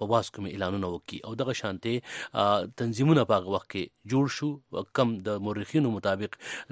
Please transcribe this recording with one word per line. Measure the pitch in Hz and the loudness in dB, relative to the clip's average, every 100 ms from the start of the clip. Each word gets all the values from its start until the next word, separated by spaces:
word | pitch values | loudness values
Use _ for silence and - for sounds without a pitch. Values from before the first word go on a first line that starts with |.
په | 104 | 2
واس | 113 107 | 2 2
کوم | - 98 | -6 -8
اعلانونه | 98 92 98 90 | -4 -2 -2 -4
وکړي. | 85 - - | -6 -10 -14
او | 104 | -10
دغه | 113 127 123 | -4 -4 -2
شانتي، | 107 92 113 120 - - - | -4 -4 -2 -4 -4 -12 -6
آه، | - 101 101 98 - | 2 4 4 0 -4
تنظیمونه | 117 110 143 156 | -4 2 6 6
په | 117 101 | 6 2
هغه | 90 | 2
وخت | 98 - | -2 -2
کې | 101 76 _ 104 | -6 -6 _ -2
جوړ | 135 139 - | 2 2 0
شو. | 147 143 _ 87 - | -6 -6 _ -8 -2
کم | - 120 107 98 | 2 2 2 -4
د | 104 104 | -4 -2
مورخینو | 104 101 160 131 101 | -4 0 2 2 2
مطابق | 101 98 104 - - - - | 0 0 -2 -8 -12 -12 -8